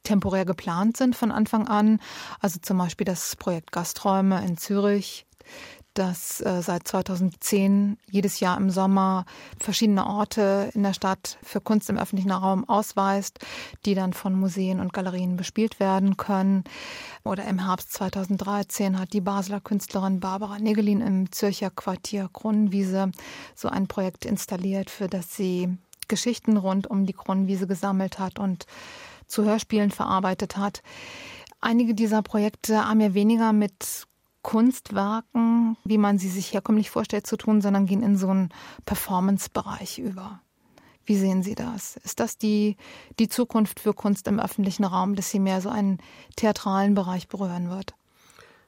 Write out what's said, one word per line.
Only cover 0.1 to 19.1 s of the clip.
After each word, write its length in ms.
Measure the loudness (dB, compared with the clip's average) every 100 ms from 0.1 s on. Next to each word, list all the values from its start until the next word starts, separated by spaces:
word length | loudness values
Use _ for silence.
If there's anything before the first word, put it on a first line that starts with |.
| 2 2 0 0
geplant 500 | -2 -4 0 0 2
sind 180 | 2
von 160 | 2 0
Anfang 380 | 2 2 2 2
an. 320 | 4 4 4 0 -14 -14 -4
Also 200 | -4 -2
zum 160 | -2 0
Beispiel 260 | 0 -2
das 320 | -4 -4 -6 -6
Projekt 360 | -4 -4 -4
Gasträume 680 | -6 -6 -2 0 4 4 2
in 140 | -2 -4
Zürich, 680 | -2 0 2 2 -2 -12 -20 _ -20 -20 -20 -20 -10
das, 480 | -4 -2 -4 -8 -4
äh, 220 | -2 -2
seit 260 | -2 -4 -2
zweitausendzehn 1080 | -2 -2 0 0 0 0 2 4 4 2 -2 _
jedes 300 | 0 0 0
Jahr 160 | 0 2
im 140 | 2
Sommer 560 | 2 4 4 4 0 -4 -14 -20 -8
verschiedene 480 | -4 2 4 4 0
Orte 640 | -2 -2 2 2 2 0
in 100 | 0
der 120 | 0
Stadt 420 | 0 -2 -2 -6 -12
für 180 | -8 -6
Kunst 300 | 2 2 2
im 80 | -2
öffentlichen 320 | -2 0 0
Raum 360 | 0 2 0 2
ausweist, 760 | 0 0 0 2 0 -4 -12 -14 -14 -14 -6
die 100 | 0
dann 200 | 0 0
von 200 | -2 0
Museen 460 | 2 2 0 -2 0
und 140 | -2
Galerien 420 | -4 -4 -2 -2 -2
bespielt 420 | -4 0 0 2
werden 380 | 2 4 4 2
können. 480 | 0 2 4 2 0 -10 -14 -14 -16 -10
Oder 220 | -6 -4
im 220 | -4 -2 -2
Herbst 260 | -2 -4
zweitausenddreizehn 1080 | -6 -4 -4 -2 -2 -2 -4 -4 -2 0 0
hat 140 | -2